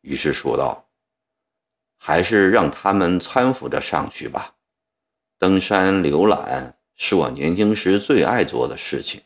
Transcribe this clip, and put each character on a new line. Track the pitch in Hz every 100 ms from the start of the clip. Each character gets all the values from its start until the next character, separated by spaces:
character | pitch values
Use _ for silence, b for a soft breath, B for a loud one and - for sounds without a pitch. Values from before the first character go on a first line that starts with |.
于 | 69
是 | 69 78
说 | 67 - 64
道 | 67 - _ _ _ _ _ _ _ _ _ _ _ _
：“还 | - 80
是 | 92 107 95
让 | 113 80
他 | - 98
们 | 98 87 90
搀 | - 127 127
扶 | 131 -
着 | -
上 | - 80 71
去 | - -
吧。 | - - _ _ _ _ _ _ _ _ _
登 | 92 95
山 | 92 98 92 95
浏 | 78 73 104
览 | 95 - 131 64 _ _
是 | _ - 95
我 | 67
年 | 65 73 90
轻 | 107
时 | 107 92 101
最 | 101 127
爱 | 73 120
做 | 90 62 62
的 | -
事 | - 69
情 | - -